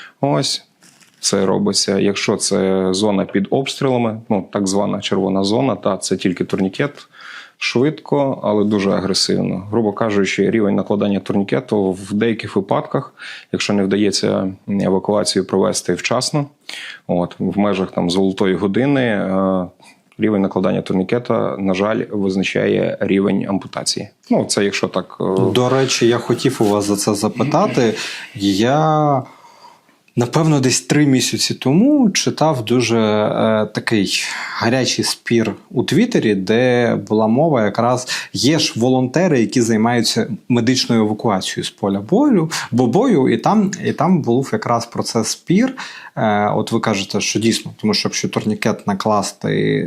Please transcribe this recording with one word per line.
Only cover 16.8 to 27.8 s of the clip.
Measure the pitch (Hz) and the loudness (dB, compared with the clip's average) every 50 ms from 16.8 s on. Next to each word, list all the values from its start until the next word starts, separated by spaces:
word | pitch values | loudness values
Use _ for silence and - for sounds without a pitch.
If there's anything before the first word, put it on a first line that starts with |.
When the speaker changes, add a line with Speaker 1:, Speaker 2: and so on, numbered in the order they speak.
| - - - - _ - | -14 -16 -16 -12 _ -4
Speaker 1:
от, | 90 87 87 85 - - | -2 -2 -2 -4 -4 -4
в | 101 95 95 101 | -4 -2 0 0
межах | 104 104 98 92 95 - | 0 2 0 0 -2 -4
там | - - 90 87 | -2 -2 -2 0
золотої | 85 98 98 95 92 - 107 92 95 | 0 2 2 2 2 0 0 0 2
години, | 85 101 98 98 110 127 143 143 135 | 2 0 0 0 0 2 2 2 2
е, | 127 117 107 98 95 95 95 95 95 95 95 92 90 90 - _ - - - _ _ _ _ - | 2 0 0 -2 -2 -2 0 0 0 0 0 0 -2 -6 -10 _ -20 -20 -20 _ _ _ _ -2
рівень | 107 107 107 98 | 0 0 2 2
накладання | 98 95 - 104 92 92 98 95 | 0 0 0 0 0 0 0 -2
турнікета, | - - 95 92 92 - 120 120 123 - 117 110 107 92 65 95 | -2 -2 -2 -2 0 0 -2 -2 -2 -2 -2 -2 -2 -2 -4 -4
на | 98 98 92 | -2 -2 0
жаль, | 92 101 107 113 117 - - | 0 0 0 0 -2 -4 -4
визначає | 101 104 98 98 95 98 92 - - 101 104 104 101 98 95 90 - - | -4 -2 -2 0 0 0 -2 -2 0 0 0 2 2 2 0 -2 -2 -2
рівень | 104 101 98 98 98 101 95 98 87 - | -2 0 2 2 2 2 0 -2 -2 -2
ампутації. | 98 90 - - - - - - - - 98 101 - _ _ - | -4 -6 -6 -8 -10 -8 -6 -6 -4 -6 -6 -10 -12 _ _ -2
Ну, | 240 175 110 | 0 0 0
це | 107 - 110 101 | 0 0 0 0
якщо | 101 - - - - | 0 0 -2 -4 -4
так, | - 95 87 - - - | -4 -4 -6 -6 -6 -6
е, | 90 92 92 95 95 95 98 | -2 -2 0 2 2 2 2
Speaker 2:
До | 123 123 123 | 2 2 2
речі, | 131 131 135 127 - - 127 113 | 2 2 2 0 0 2 2 2
я | 120 120 | 2 2
хотів | - - 120 117 - 131 - - | 0 -2 -2 0 0 0 0 2
у | 117 | 2
вас | 101 101 104 101 | 2 2 2 2
за | 98 101 | 0 0
це | 98 - - 107 | 0 0 0 0
запитати. | 101 - 104 - - 113 143 147 151 202 - 127 135 | 0 0 -2 -2 -2 -2 0 2 2 2 2 2 2